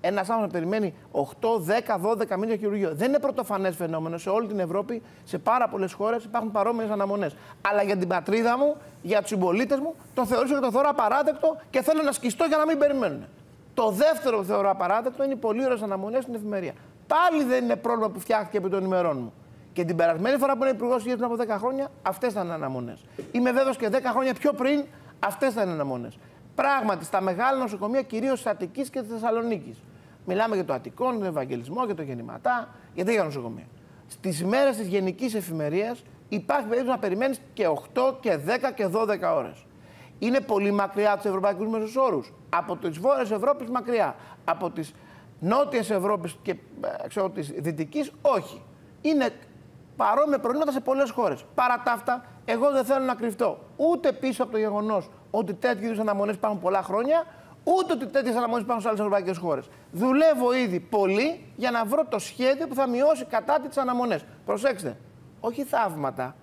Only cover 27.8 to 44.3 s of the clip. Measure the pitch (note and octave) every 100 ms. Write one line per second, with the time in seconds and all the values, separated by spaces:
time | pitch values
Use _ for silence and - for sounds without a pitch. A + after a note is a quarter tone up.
27.8 | G#3 C4 C4 A3 C4 C4 - G#3 F3+ A3
28.8 | C4 C4+ G#3+ A3+ A#3 A3+ A#3 G#3+ B2+ A2+
29.8 | - - - - - F#3 A3+ G#3 D#3 C3
30.8 | B2 - B3+ A#3+ F#3+ D3+ C3 B2+ A#2+ G3
31.8 | B3 D#3 D3 B2 A#2+ A#2+ - B3 A#3 -
32.8 | - - F#3 A3+ E3 C#3+ A#2 G#2+ - -
33.8 | - - - - F#3+ D3+ F3+ A#3+ C#4 A3
34.8 | G3+ G3 F#3+ F#3 B3+ A3 F3 D#3+ D3+ E3+
35.8 | A3 A#3+ - - - G#3 - C#4+ G#3+ A#3
36.8 | B3+ B3+ G3+ F#3 C4 C4 - - F#3 D3
37.8 | - - B3+ C4 A#3 D#3+ D#3 B3 C4 -
38.8 | G3 F#3+ A3 G3+ E3+ D#3+ A#2+ - - -
39.8 | - - - - A3 C4 G#3 G#3 G3+ G3+
40.8 | G3 G3+ G#3 G3+ G#3 F#3+ F#3 E3+ G#3+ A3+
41.8 | A3 A#3+ C4+ E3 A#2 - - E3+ F3 E3+
42.8 | F3 D#3 G#3+ C#4 A#3 G#3+ A#3+ C#4+ A#3 B3
43.8 | A#3+ A#3+ E3+ - -